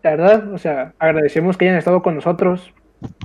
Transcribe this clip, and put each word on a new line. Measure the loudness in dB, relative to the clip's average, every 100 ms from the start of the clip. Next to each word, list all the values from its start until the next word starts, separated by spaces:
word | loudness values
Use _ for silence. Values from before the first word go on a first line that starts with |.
la | 0
verdad, | 2 4 4 0
o | -8
sea, | -6 -4 -8 _
agradecemos | 0 2 0 0 -2 0
que |
hayan | 2 2
estado | 2 0
con | 0
nosotros | -2 -4 0 -2 -2 -8 _ _ _ -18 -16